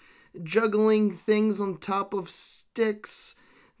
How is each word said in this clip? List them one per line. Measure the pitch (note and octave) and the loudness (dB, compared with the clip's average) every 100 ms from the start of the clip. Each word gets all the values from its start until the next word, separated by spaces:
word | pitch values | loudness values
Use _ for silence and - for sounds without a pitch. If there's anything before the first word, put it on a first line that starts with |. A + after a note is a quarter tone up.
| _ - _ - | _ -20 _ -14
juggling | D#3+ F#3 A3+ G#3 A3 G#3+ G#3 | -4 0 2 4 4 4 2
things | F3 - G#3+ G#3+ G3+ | 0 0 2 2 2
on | G3+ F3 | -2 -4
top | - G3 G3 | -4 -4 -2
of | G3+ E3+ | -6 -6
sticks | - - - - - A3 G#3 - - - - _ _ _ - | -8 -6 -8 -6 -2 0 -2 -6 -6 -8 -12 _ _ _ -10